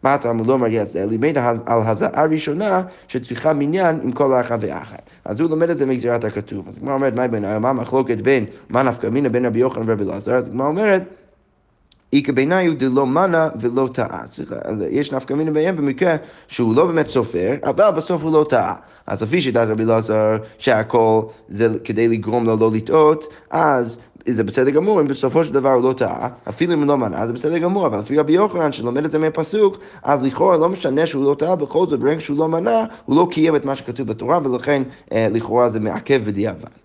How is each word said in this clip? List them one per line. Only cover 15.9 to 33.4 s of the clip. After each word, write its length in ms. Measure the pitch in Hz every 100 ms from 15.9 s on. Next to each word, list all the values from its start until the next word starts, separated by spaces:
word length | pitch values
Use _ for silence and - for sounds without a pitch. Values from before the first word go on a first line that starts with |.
| 135 165 156 - - -
שהוא 260 | - 117
לא 120 | 117 175
באמת 220 | 160 147
סופר, 460 | 135 117 87 92 143
אבל 260 | - 160 208
בסוף 320 | 160 - 175
הוא 100 | 160
לא 140 | 156 151
טעה. 260 | 123 95 87 - - -
אז 120 | 98
לפי 200 | 107 170
שיטת 240 | 135 117 110
רבי 140 | 110
אלעזר, 540 | 113 113 113 107 107 110 110 -
שהכל 640 | - 113 110 120 113 110 110 - -
זה 200 | 101 113 110
כדי 240 | - 107 117
לגרום 360 | 113 110 120
לו 120 | 117 107
לא 140 | 113
לטעות, 600 | 110 110 160 151 156 - - _
אז 480 | 165 160 135 117 113 - - -
זה 160 | 113
בסדר 260 | 104 - 131
גמור, 300 | 143 190 208
אם 80 | 147
בסופו 360 | 135 135 147
של 80 | 160
דבר 200 | 139 135
הוא 100 | 127
לא 100 | 131
טעה, 360 | 131 110 - 123 123 -
אפילו 240 | 104 170
אם 60 | 160
הוא 80 | 143
לא 120 | 143
מנע, 280 | 113 - 113
זה 60 |
בסדר 260 | 120 151 170
גמור, 280 | 175 196 165
אבל 120 | 107
לפי 200 | 104 143
רבי 140 | 147
יוחנן, 400 | 170 208 175 151
שלומד 320 | 135 120 127
את 60 | 151
זה 80 | 156
מהפסוק, 600 | 156 156 156 214 202 196 - -
אז 200 | - 143
לכאורה 340 | 131 - 185 170
לא 120 | 170
משנה 380 | 190 151 139 165
שהוא 180 | 139
לא 100 | 139 139
טעה, 180 | 156 180
בכל 300 | 143 160 185
זאת, 140 | 139
ברגע 200 | 127 160
שהוא 180 | 156 143
לא 100 | 160
מנע, 360 | 165 202 226 226 -
הוא 120 | - 143
לא 120 | 170
קיים 260 | 160